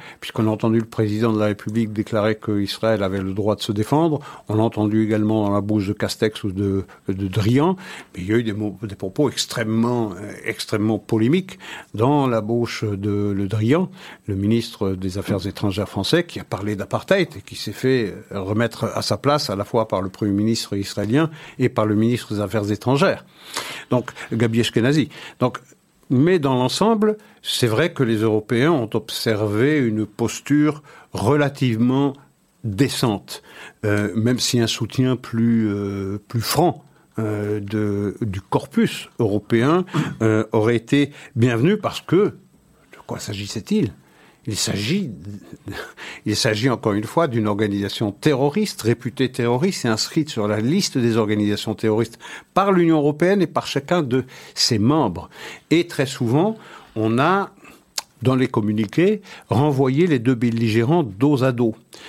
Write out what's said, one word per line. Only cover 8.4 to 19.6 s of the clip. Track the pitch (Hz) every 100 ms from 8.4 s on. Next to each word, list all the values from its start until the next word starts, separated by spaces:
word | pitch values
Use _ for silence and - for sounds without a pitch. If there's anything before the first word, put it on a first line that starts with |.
des | 110
mots, | 104 104 95
des | 110 101
propos | 95 95 139
extrêmement, | - - - 110 113 117 123 110
euh, | 90 104 95 -
extrêmement | 107 - 107 107 107
polémiques | - 110 113 180 185 - - - -
dans | 101 120 147 135
la | 113
bouche | 104 120 117 - 107
de | 98 104 101 101 98
Le | 98
Drian, | 107 110 160 185 - - - -
le | 98
ministre | 101 117 113 - 98
des | 92 95 98
Affaires | - 101 95
étrangères | - 104 95 98
français, | - 95 165
qui | 165 -
a | -
parlé | 107 104 104
d'apartheid | - 117 - 196 170 101
et |
qui | - -
s'est | -
fait, | 101 131 131 104 87 -
euh, | 98
remettre | 95 107 117 - 110
à | -
sa | - 107
place | 143 147 -
à |
la | 98